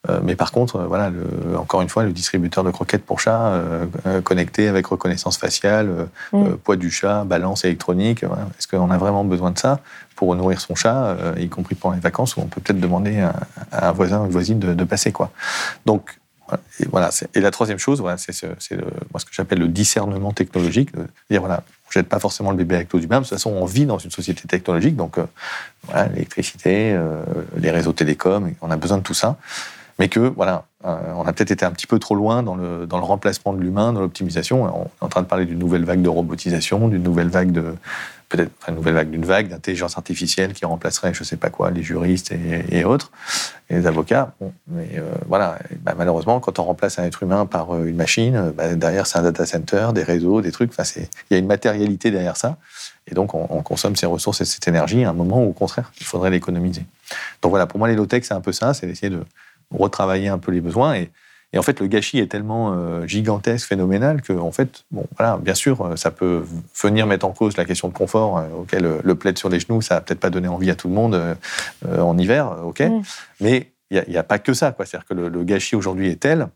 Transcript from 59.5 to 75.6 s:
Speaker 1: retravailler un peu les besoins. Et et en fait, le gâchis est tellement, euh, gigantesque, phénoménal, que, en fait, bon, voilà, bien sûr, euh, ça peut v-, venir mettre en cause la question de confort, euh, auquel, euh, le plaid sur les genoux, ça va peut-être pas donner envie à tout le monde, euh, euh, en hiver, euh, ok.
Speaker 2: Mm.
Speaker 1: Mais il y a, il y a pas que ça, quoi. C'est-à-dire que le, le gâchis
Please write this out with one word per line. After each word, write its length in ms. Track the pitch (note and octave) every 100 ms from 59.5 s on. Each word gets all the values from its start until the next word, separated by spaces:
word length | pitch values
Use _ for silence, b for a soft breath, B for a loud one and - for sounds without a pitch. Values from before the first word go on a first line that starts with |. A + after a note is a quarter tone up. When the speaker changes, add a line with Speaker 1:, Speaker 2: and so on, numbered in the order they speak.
| b _
Speaker 1:
retravailler 580 | - F#2+ - F#2+ F#2+ G2+
un 100 | F#2+
peu 120 | F#2
les 100 | F2+
besoins. 340 | E2+ F2 D3 A2+
Et 160 | E2+ b b b b
et 60 | F#2
en 60 |
fait, 160 | - B2+
le 80 | G2
gâchis 320 | G#2+ G2 C#3
est 80 | A2+
tellement, 460 | G#2 G#2 A2+ A2
euh, 340 | F2+ E2+ E2+ E2+
gigantesque, 600 | G2+ A2 G2+ A2 A#2 -
phénoménal, 540 | G2 F#2 G2 C3+ D3+
que, 120 | -
en 180 | F#2 E2+
fait, 320 | - B2+ - _
bon, 140 | - - -
voilà, 200 | A2+ F#2+
bien 180 | F#2+ F#2+
sûr, 260 | C#3+ B2
euh, 140 | F2+ E2
ça 160 | E2+
peut 320 | - F#2 E2+ D#2+
v-, 160 | E2 - - G#2
venir 200 | G#2+ G#2+
mettre 180 | F#2+ G2
en 60 |
cause 260 | F#2 A2 F#2+
la 80 | F2
question 220 | F2+ F2+
de 60 |
confort, 440 | - F#2+ A2 A2 E2+
euh, 60 | D#2+ E2
auquel, 240 | F#2 F#2 F2
euh, 140 | D#2
le 120 | F2+ F2
plaid 220 | G2+ F#2
sur 120 | G2
les 100 | F2
genoux, 220 | - A2+
ça 140 | A2 F2
va 60 |
peut-être 180 | - F2
pas 100 | G2
donner 180 | F2+ F2+
envie 220 | F2 F#2
à 60 | E2
tout 120 | F2+
le 60 |
monde, 220 | G2 A#2 F#2
euh, 180 | E2+ E2 B B B B F2
euh, 140 | F2
en 160 | E2+ E2+
hiver, 320 | F2+ C3+ C3
euh, 100 | D#2+
ok. 180 | E2+ -
Speaker 2:
Mm. 200 | A3+ A3+ G3 B B _
Speaker 1:
Mais 300 | G#2 B2+ - _ _
il 80 | F#2+
y 20 |
a, 40 | F2
il 60 |
y 40 | E2+
a 60 |
pas 140 | D#2+ G#3
que 160 | E3+
ça, 180 | B2+ D3+
quoi. 140 | - F#2
C'est-à-dire 220 | E2 -
que 80 | F2+
le, 120 | F2
le 160 | F2
gâchis 320 | F2 G2